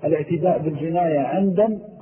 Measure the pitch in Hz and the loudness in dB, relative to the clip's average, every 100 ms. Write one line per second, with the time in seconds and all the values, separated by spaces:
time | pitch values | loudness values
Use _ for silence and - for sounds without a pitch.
0 | 151 151 147 165 175 - 156 143 160 175 | -2 -2 0 0 2 2 -2 -4 -2 0
1 | 165 147 131 185 196 180 220 202 - - | 2 0 0 0 2 2 2 0 -10 -4